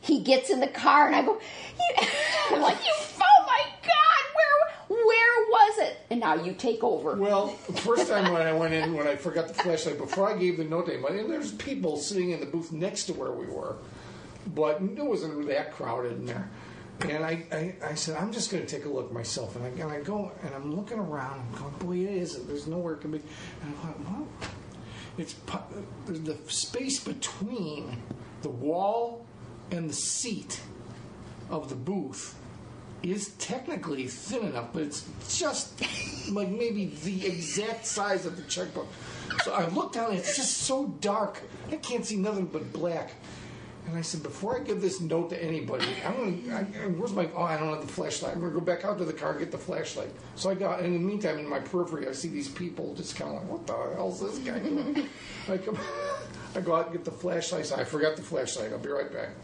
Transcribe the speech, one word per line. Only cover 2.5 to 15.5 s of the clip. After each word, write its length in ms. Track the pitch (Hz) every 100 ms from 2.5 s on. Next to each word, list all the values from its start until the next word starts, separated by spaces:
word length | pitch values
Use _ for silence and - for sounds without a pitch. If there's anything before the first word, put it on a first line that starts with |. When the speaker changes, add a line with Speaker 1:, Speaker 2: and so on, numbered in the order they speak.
Speaker 1:
<laughs> 40 | 294
I'm 60 |
like, 160 | 302 - -
"You, 60 | 622 587 -
oh 300 | - 807 -
my 160 | 508 587 -
God, 420 | - 622 622 640 554 605
where, 640 | 622 571 640 - - 440 453
where 400 | 453 466 480 440
was 300 | 453 427 427
it?" 180 | 415 - -
And 80 | 233
now 160 | 208 160
you 180 | 170
take 300 | 185 240 226
over. 320 | - 160 147 202
Speaker 2:
Well, 320 | 202 202 208
first 640 | - - 165 208 233 -
time 220 | 208 190
when 120 | 170
I 80 | 160
went 200 | 160 165 160
in, 180 | 156
when 140 | 160 147
I 80 | 143
forgot 320 | 175 160 160
the 60 | -
flashlight, 420 | 180 160 165 143
before 320 | 135 - 196
I 60 | 202
gave 200 | 180 160
the 80 | 156
note 200 | 165 180
to 80 |
anybody, 260 | 135 135 190
and 120 | 226
there's 200 | 320 294
people 440 | - 285 269 175 147
sitting 320 | 147 202 180
in 80 | 165
the 60 | 139
booth 260 | 165 160
next 340 | 156 185 208 -
to 80 |
where 180 | 156 131
we 160 | 120 -
were, 300 | - 76 - - - - - - - -
but 280 | 151 151 151
it 220 | 190 262
wasn't 440 | 294 196 156 147
that 260 | 147